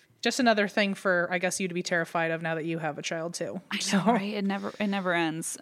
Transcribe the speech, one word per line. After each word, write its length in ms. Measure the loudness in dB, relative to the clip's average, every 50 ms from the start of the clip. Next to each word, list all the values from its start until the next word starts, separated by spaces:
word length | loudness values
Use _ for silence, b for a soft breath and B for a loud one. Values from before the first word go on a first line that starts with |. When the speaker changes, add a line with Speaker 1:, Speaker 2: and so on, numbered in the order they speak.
| B B _ _ -2
Speaker 1:
just 160 | 0 2 4
another 280 | 4 6 6 6 4
thing 280 | 2 2 2 2 2 0
for, 340 | 0 2 2 2 2 2 0
I 60 | 0
guess, 220 | 0 0 0 0 -2
you 80 | -2
to 80 | -2 -2
be 80 | -4 -2
terrified 480 | 0 0 0 0 0 0 0 0 0
of 100 | 0 -2
now 140 | -2 -2 -2
that 100 | -2 -2
you 140 | -2 -4 -2
have 180 | -2 -4 -4
a 60 | -4 -6
child 320 | -6 -4 -4 -4 -6 -6
too. 260 | -6 -6 -6 -6 -10 -10 -10
Speaker 2:
I 40 | -6
know, 60 | -6
Speaker 1:
So. 180 | -2 0 2 4
Speaker 2:
right? 340 | 4 4 2 2 0 -2 -4
It 100 | -2 -2
never, 300 | -2 -2 -2 -4 -8 -6 -2
it 80 | -2
never 260 | -2 -2 0 0 2 2
ends. 440 | 2 2 0 -2 -4 -6 -8 -8 -4